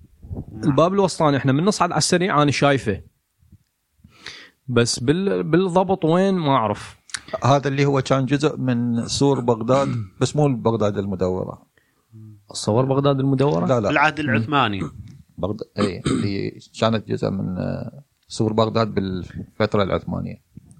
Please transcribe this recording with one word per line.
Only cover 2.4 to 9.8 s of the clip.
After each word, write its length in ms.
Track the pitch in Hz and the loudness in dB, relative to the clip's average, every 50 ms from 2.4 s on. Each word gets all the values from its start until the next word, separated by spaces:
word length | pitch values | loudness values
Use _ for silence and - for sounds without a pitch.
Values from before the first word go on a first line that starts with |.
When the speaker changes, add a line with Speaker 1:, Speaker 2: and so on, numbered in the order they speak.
Speaker 2:
أنا 80 | 147 143 | 2 2
شايفه. 500 | - - 147 143 143 123 98 107 95 82 - - _ _ _ _ _ _ _ _ - - _ _ _ _ _ _ _ _ - - _ _ - - - - - - _ _ _ - | 2 2 2 2 2 2 0 -4 -6 -6 -8 -16 _ _ _ _ _ _ _ _ -20 -20 _ _ _ _ _ _ _ _ -20 -20 _ _ -20 -18 -18 -20 -20 -20 _ _ _ 0
بس 300 | 123 117 120 117 - - | 2 2 2 2 0 -2
بال-، 420 | 123 123 151 180 196 196 190 185 | 0 0 0 2 0 0 0 -2
بالضبط 640 | 185 160 151 175 190 185 165 185 190 180 196 - - | 0 2 2 2 2 2 2 2 2 2 0 0 2
وين 300 | 156 165 180 190 196 190 | 2 2 4 2 2 0
ما 160 | 180 160 143 | 0 2 2
أعرف. 460 | 135 127 113 104 104 - - - - _ _ - - - - - - - - | 2 2 2 0 -2 -4 -8 -14 -20 _ _ -14 -14 -14 -10 -10 -4 0 4
Speaker 3:
هذا 240 | 120 143 143 131 143 | 4 4 4 2 0
اللي 160 | 135 139 139 | 0 0 2
هو 180 | 143 139 135 | 2 2 0
كان 240 | 127 - 135 135 131 | 0 2 0 0 2
جزء 300 | 117 143 139 147 147 - | 0 0 0 0 0 -2
من 500 | 131 131 127 123 120 120 120 117 117 113 | -2 -2 -2 0 0 0 0 -2 -2 -2
سور 340 | 107 - - 139 143 139 127 | -4 0 2 2 2 2 2
بغداد، 480 | 120 123 117 110 110 117 127 139 | 2 2 2 2 2 2 2 2